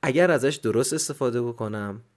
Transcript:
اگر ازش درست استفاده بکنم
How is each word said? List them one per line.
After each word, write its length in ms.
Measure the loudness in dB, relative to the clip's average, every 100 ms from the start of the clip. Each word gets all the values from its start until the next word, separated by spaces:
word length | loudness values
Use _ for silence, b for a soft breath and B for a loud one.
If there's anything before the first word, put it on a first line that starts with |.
اگر 280 | 0 4 4
ازش 240 | 4 2 0
درست 380 | 0 0 0
استفاده 480 | -2 -4 -2 -2 0
بکنم 600 | -4 -4 -6 -4 -6 -8 -14